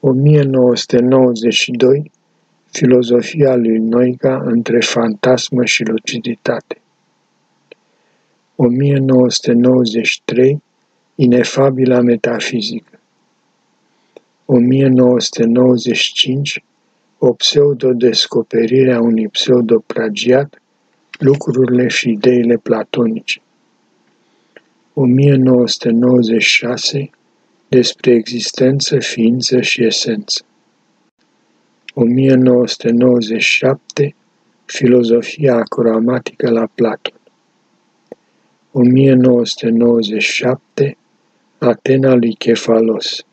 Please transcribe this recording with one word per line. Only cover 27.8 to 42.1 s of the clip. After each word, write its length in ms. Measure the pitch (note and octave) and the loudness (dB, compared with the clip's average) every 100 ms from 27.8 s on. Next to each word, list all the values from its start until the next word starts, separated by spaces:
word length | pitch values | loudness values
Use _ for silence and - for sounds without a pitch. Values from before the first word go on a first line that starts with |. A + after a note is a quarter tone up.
| A#2+ - - | 0 -2 0
existență, 880 | A#2+ A2 A#2+ A2 - C3 C#3 - C#3+ | 0 0 -8 -8 -2 0 0 -2 -4
ființă 640 | A2+ - A2+ B2 A#2+ B2+ | -4 -2 0 0 0 -2
și 240 | G#2+ - | -2 -2
esență. 600 | A2+ G#2 - G#2+ G#2 - _ _ _ _ _ _ _ _ _ _ _ _ _ _ - | -2 -2 -6 -6 -6 -10 _ _ _ _ _ _ _ _ _ _ _ _ _ _ -16
O 100 | - | -2
mie 300 | A#2 B2 C3+ | 0 2 2
nouă 320 | C3 B2+ B2 A#2+ | 4 4 2 0
sute 240 | - A#2 | -2 -2
nouăzeci 520 | A#2 B2+ B2 A2 A2+ | 2 2 2 0 -2
și 160 | - - | -2 0
șapte, 560 | B2+ C#3 _ - C#3+ - _ _ _ _ | 0 -4 _ -4 -4 -4 _ _ _ _
Filozofia 920 | _ - B2+ B2 A#2 A#2+ A2+ - C#3+ A#2 | _ -2 2 2 4 0 -2 -4 0 0
acroamatică 920 | A2 - A#2 A2 A#2 B2 - - B2+ | -2 -2 0 0 -2 -4 -8 -6 -2
la 180 | A#2 A2 | -2 -2
Platon. 460 | - A#2 - - _ _ _ _ _ _ _ _ _ _ - _ _ _ _ _ | -2 -4 -2 -12 _ _ _ _ _ _ _ _ _ _ -20 _ _ _ _ _
O 100 | C3+ | 0
mie 320 | B2 B2+ C3+ | 2 4 4
nouă 320 | C3 B2+ B2 | 4 4 2
sute 240 | A2 - A#2 | 0 -4 -2
nouăzeci 540 | A2+ A#2+ A#2 G#2 G#2+ | 0 2 0 -2 -4
și 100 | - | -4
șapte, 640 | - B2 B2+ _ - C#3+ - _ _ _ _ _ _ | -4 -4 -4 _ -4 -4 -4 _ _ _ _ _ _
Atena 560 | B2+ A2+ - C3+ C3+ | -2 -2 0 0 2